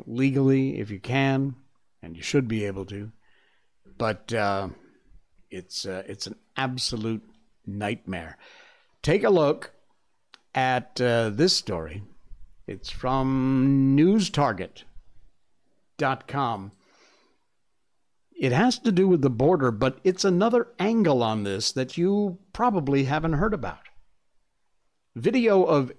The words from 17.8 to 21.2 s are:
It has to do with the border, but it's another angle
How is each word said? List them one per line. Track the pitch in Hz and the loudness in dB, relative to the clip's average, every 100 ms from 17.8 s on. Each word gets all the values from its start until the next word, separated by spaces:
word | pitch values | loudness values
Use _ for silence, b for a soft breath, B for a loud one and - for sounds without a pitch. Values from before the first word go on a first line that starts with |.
| _ _ _ _ _ | _ _ _ _ _
It | 359 135 | -4 0
has | 123 247 233 | 2 2 2
to | 233 | 0
do | 180 190 | 4 4
with | 175 | 4
the | 131 | 2
border, | 113 139 180 127 | 2 4 4 2
but | 107 131 - 185 | 2 -2 0 -2
it's | 180 | 2
another | 202 180 220 240 233 - | 2 4 4 2 0 -2
angle | 190 233 180 131 | 0 2 4 4